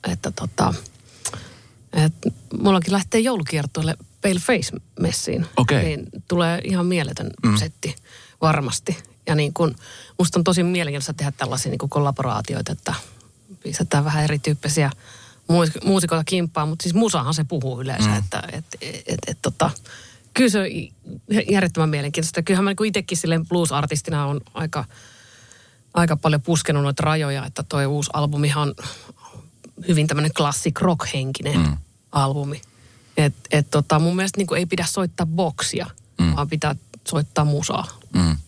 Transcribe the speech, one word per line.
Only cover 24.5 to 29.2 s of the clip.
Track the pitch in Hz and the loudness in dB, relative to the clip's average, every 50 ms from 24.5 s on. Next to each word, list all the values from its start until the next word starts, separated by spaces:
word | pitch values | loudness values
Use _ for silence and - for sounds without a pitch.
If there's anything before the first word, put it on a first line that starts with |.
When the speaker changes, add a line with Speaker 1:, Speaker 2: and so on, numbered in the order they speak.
| _ | _
Speaker 1:
aika, | 110 160 156 - 151 120 - - - - - - - - - - - - - - - - _ _ _ _ _ _ | -6 -6 -4 -4 -6 -8 -8 -12 -20 -20 -20 -20 -20 -20 -20 -20 -20 -20 -20 -20 -20 -20 _ _ _ _ _ _
aika | 170 170 165 151 | 2 4 4 2
paljon | 147 - 160 151 147 - | 2 2 2 2 2 2
puskenut | - 170 156 - - 151 143 143 | 2 0 2 2 2 0 2 2
noita | 143 135 - - | 0 0 0 0
rajoja, | 156 156 160 156 143 139 139 - | 0 2 2 0 -2 -2 -4 -6
että | - - - 127 | -8 -8 -8 -8
toi | - - 143 139 | -4 -2 0 0
uusi | 135 147 147 143 - - | 0 0 0 -2 -2 -2
albumihan | 151 147 143 147 143 147 147 143 151 147 143 | 0 0 0 0 2 2 2 2 2 0 -2
on | 139 - - - - - - - - _ | -2 -6 -10 -14 -14 -14 -20 -20 -20 _